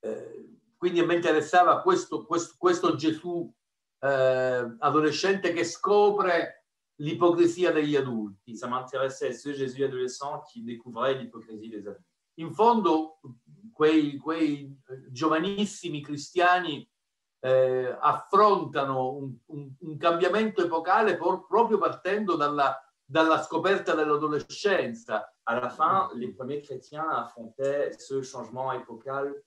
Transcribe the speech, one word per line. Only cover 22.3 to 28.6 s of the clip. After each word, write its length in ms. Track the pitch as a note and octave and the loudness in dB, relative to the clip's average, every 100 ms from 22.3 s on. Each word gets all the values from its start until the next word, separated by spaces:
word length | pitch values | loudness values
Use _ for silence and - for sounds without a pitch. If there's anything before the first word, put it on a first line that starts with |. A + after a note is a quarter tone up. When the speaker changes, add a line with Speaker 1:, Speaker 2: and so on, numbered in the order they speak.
| E3 | 0
Speaker 1:
dalla, 420 | D3 D3 - E3+ _ _ _ | 0 2 0 0 _ _ _
dalla 360 | D3 D#3+ D#3 | 2 4 2
scoperta 520 | - D#3+ F3 G3 F3 D#3 | 0 -2 0 0 0 0
dell'adolescenza. 1400 | D3+ D3 D3+ D3 - - G3+ F3+ B2+ A#2 - A2 - _ | 2 0 0 -4 -6 -4 0 0 -2 -6 -6 -6 -6 _
Speaker 2:
À 160 | - A#2 | -4 -2
la 100 | B2 | -4
fin, 400 | A#2+ D#3+ F#3+ - B2 | 0 2 2 0 -4
les 160 | B2 | -10
premiers 280 | - B2+ C#3+ | -10 -8 -8
chrétiens 460 | - C3 - D3+ D#3+ | -8 -14 -14 -8 -4
affrontaient 840 | C3 A#2 - A2+ - C3+ C#3+ C#3 - | -4 -6 -14 -20 -6 -4 -2 -4 -6
ce 220 | - C3+ | -8 -6
changement 500 | B2+ B2+ A2+ B2+ | -6 -12 -12 -8